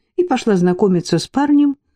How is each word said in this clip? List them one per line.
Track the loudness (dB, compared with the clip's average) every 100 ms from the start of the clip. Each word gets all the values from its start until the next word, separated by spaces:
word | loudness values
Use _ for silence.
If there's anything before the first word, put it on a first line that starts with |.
| _ -6
и |
пошла | -2 -2 0 0
знакомиться | 0 0 0 0 -2 -4
с | -2
парнем, | -4 0 2 2 -2 _